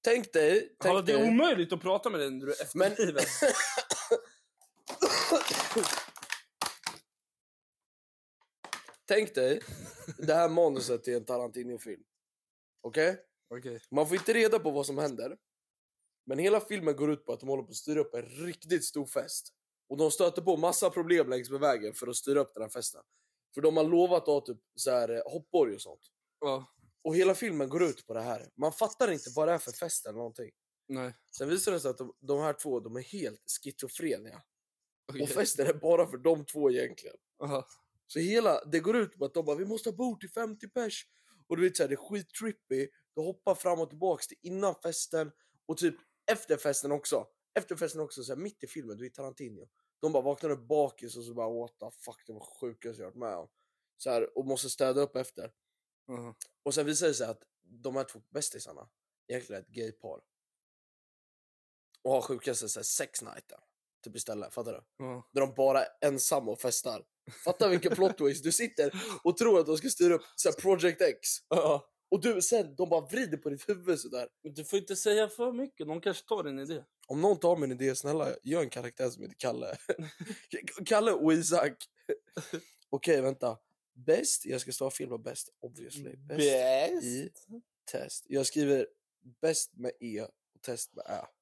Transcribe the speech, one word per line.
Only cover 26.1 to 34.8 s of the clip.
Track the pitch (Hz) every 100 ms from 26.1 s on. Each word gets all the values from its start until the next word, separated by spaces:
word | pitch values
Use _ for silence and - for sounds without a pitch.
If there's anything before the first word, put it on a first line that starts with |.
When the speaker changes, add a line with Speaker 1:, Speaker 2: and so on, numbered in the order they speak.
| _ _ _
Speaker 2:
Ja. | 147 135 131 _ _ _
Speaker 1:
Och | 160 165
hela | 185 190
filmen | 233 160 135
går | 131
ut | 175 - -
på |
det | 113
här. | 117 113 135 -
Man | 151
fattar | - 220 - 233
inte | 156 - 127
vad | 156
det |
är | 170
för | -
fest | - 170 - -
eller | 110
någonting. | 117 113 117 _ _ _ _
Speaker 2:
Nej. | 135 127 117 _ -
Speaker 1:
Sen | 139
visar | 185 208
det | 175
sig | 139
att | 123
de, | 131 -
de | 135 143
här | 156
två, | 143 151 123
de | 110 120
är |
helt | 127 202 135 104 - -
schizofreniga. | 143 - 139 - 165 104 110 - _ _ _ _